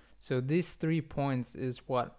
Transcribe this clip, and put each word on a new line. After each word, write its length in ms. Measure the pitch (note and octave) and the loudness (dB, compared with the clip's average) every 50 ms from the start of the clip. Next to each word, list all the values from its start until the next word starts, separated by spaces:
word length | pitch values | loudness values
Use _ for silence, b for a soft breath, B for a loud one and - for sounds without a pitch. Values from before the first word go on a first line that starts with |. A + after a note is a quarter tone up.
| b b b b | b b b b
So 240 | - - C3+ B2+ | -4 -2 0 0
these 320 | B2+ C3+ D3+ F3 E3+ - - | 2 2 2 2 2 0 -2
three 280 | - - D#3+ E3 E3 | -2 0 2 2 2
points 520 | D#3 - - D3+ C#3 C#3 C3+ B2+ A#2 - - | 0 -2 -2 -2 0 2 0 0 -2 -4 -6
is 340 | - C3 B2+ B2 - - - | -4 -4 -4 -4 -6 -4 0
what, 300 | C3+ B2 A#2 - - | 0 0 0 0 -6